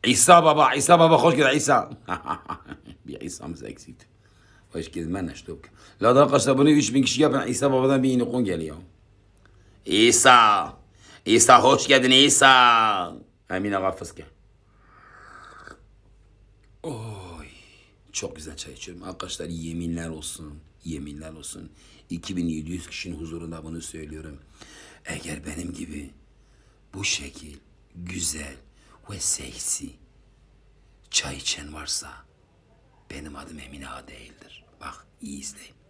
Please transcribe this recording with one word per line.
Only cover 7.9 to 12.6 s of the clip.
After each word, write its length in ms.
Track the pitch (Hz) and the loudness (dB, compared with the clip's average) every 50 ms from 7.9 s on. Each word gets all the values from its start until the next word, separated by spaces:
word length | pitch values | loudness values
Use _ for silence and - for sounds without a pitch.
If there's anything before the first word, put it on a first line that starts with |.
| 139 131 127 | 2 2 0
bir 80 | 135 | 0
inikon 340 | 127 123 120 113 120 127 120 | 0 0 0 -2 -2 -4 -2
geliyor. 300 | 95 87 82 80 78 73 82 90 - _ _ _ _ _ _ _ _ _ _ _ _ _ _ _ _ _ _ _ | -2 -4 -6 -6 -10 -12 -14 -20 -20 _ _ _ _ _ _ _ _ _ _ _ _ _ _ _ _ _ _ _
İsa, 880 | - 85 104 113 120 117 - - 135 127 120 113 107 104 98 85 - - - - _ _ _ - - - - _ | -2 2 4 4 6 4 6 6 8 8 8 8 6 4 2 0 -4 -10 -18 -20 _ _ _ -20 -20 -20 -14 _
İsa, 380 | - 110 123 120 - 127 113 107 | 2 4 4 8 8 8 8 10
hoş 240 | 127 139 - - - | 6 4 4 4 2
geldin 240 | 139 135 127 127 | 2 4 4 4
İsa. 1040 | 131 131 139 143 135 - 139 135 131 127 | 4 6 6 4 4 6 6 8 8 8